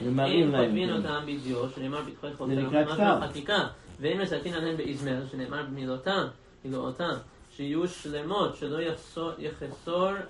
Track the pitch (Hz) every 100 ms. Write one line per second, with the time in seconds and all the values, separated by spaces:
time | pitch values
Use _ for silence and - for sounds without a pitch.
0 | 123 131 135 165 151 135 117 107 180 -
1 | 151 147 147 139 127 120 131 135 135 151
2 | 143 - 147 143 131 135 135 147 151 160
3 | 202 147 139 147 139 202 127 - - -
4 | 147 190 180 151 175 165 165 156 143 135
5 | 139 127 139 135 127 143 139 139 131 127
6 | 185 196 131 - - - 135 131 127 127
7 | 170 127 - - - - 143 156 180 -
8 | 147 147 156 202 170 - 143 156 165 160
9 | - 165 165 - 151 - 135 - 170 175
10 | 190 196